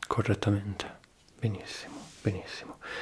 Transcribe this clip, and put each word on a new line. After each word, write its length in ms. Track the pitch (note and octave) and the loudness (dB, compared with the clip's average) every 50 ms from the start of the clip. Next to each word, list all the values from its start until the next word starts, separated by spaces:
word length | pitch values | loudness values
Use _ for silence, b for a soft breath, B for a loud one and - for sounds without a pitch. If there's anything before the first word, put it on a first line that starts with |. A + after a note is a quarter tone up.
| - - | -4 0
Correttamente. 920 | - - A2 - G#2 - - G#2 G2+ G2+ G2+ G2+ G2 - - - - - - - _ - - - - - | 2 4 6 6 4 4 6 4 4 4 4 0 -4 -4 -6 -8 -10 -14 -20 -20 _ -20 -20 -20 -4 0
Benissimo, 680 | - A2+ G#2 F#2 - - - - - - - - - - - - | 0 2 2 0 -4 -8 -10 -10 -10 -10 -12 -12 -14 -14 -10 -4
benissimo. 580 | - A2 F#2+ F#2 - - - - - - - - B B B B | 0 0 0 0 -2 -8 -10 -10 -10 -12 -12 -12 B B B B